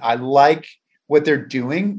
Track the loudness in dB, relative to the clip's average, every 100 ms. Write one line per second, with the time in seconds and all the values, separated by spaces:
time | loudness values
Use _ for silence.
0 | -6 -4 0 4 4 2 -6 _ _ _
1 | 0 0 2 -2 -4 -8 -6 -4 -6